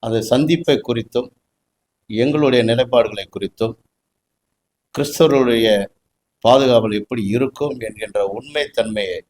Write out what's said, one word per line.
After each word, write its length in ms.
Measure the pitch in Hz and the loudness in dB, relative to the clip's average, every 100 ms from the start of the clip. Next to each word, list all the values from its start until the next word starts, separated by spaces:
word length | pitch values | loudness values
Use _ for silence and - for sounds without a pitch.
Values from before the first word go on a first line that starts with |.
அந்த 160 | 117 113 | -2 -4
சந்திப்பை 560 | - 123 151 165 170 131 | 0 0 2 0 0 -2
குறித்தும், 480 | - 117 107 120 127 _ _ _ _ _ _ _ _ | 0 -4 -2 -6 -6 _ _ _ _ _ _ _ _
எங்களுடைய 540 | 107 127 147 147 123 | -2 0 2 2 4
நிலைப்பாடுகளை 640 | 113 120 123 123 113 104 95 | 2 2 2 2 2 -2 -12
குறித்தும், 460 | 98 98 _ 113 117 _ _ _ _ _ _ _ _ _ _ _ | -10 -12 _ -6 -6 _ _ _ _ _ _ _ _ _ _ _
கிறிஸ்தவர்களுடைய 920 | - 139 - 160 139 123 117 113 104 98 _ _ _ _ _ | -8 -8 2 4 4 2 2 2 2 -2 _ _ _ _ _
பாதுகாவல் 540 | 113 131 135 120 110 104 | 4 4 6 2 2 -4
எப்படி 260 | 101 120 98 | -6 -6 -2
இருக்கும் 520 | 110 - - 147 131 | -2 -2 -4 -6 -6
என்கின்ற 480 | 113 107 107 101 98 | -12 -12 -8 -4 -4
உண்மைத்தன்மையை 920 | 101 135 147 143 - 110 110 98 87 - | -6 -10 -6 -6 -4 -4 -4 -6 -8 -12